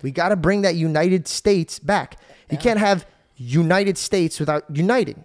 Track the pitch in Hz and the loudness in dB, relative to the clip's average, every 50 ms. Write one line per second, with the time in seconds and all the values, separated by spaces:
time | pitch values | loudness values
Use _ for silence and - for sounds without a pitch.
0 | - 139 131 170 170 185 208 185 151 170 196 208 196 190 165 170 165 165 151 151 | -10 -6 -4 -2 0 0 0 0 2 2 2 2 2 0 0 0 0 0 2 2
1 | 165 185 185 185 147 - - - - 208 202 185 160 - - - - 143 208 185 | 2 2 2 0 0 -4 -8 -2 0 2 2 2 0 -2 -6 -8 -4 -2 0 0
2 | 127 - - - - - - - _ - - 143 - 240 226 208 214 202 196 175 | -2 -4 -10 -20 -20 -20 -20 -20 _ -8 -6 -2 0 0 2 2 2 2 2 0
3 | - - _ _ _ _ _ - 123 120 131 160 170 160 180 190 202 196 180 - | -2 -6 _ _ _ _ _ -16 -8 -2 0 2 2 4 2 2 2 0 -2 -2
4 | - - - 190 170 156 - - 156 147 151 151 - - 147 143 170 196 240 262 | -4 -2 -2 0 0 -2 -2 -4 -4 -2 -2 -2 -4 -6 -4 -2 0 2 2 0
5 | 214 - - - - | 0 -2 -6 -12 -14